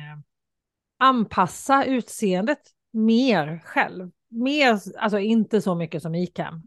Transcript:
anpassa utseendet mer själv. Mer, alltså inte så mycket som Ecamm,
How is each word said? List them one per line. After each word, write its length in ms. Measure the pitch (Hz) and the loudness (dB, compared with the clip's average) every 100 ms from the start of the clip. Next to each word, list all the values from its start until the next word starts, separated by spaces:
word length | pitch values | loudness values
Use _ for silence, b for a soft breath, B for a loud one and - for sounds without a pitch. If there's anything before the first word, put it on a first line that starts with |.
| 147 151 - _ _ _ _ _ _ - | -16 -18 -20 _ _ _ _ _ _ 2
anpassa 840 | 262 247 202 - 180 - - 277 | 2 4 0 0 -2 -2 0 2
utseendet 720 | 262 254 - - 202 180 226 294 _ _ _ | 2 -2 -4 -4 -2 0 0 -2 _ _ _
mer 720 | 220 220 226 269 185 147 165 | 0 4 4 4 2 0 -6
själv. 460 | - 285 - 180 185 - _ | -6 -2 -2 -4 -14 -18 _
Mer, 500 | 226 254 294 262 214 185 185 | -4 -2 2 4 2 -2 -4
alltså 200 | 208 202 | -2 0
inte 420 | 208 226 202 208 | 2 2 2 0
så 140 | 196 | 0
mycket 280 | 170 165 156 | -2 -4 -6
som 120 | 165 | -6
Ecamm, 480 | 170 180 - 160 165 | -4 -4 -6 -8 -10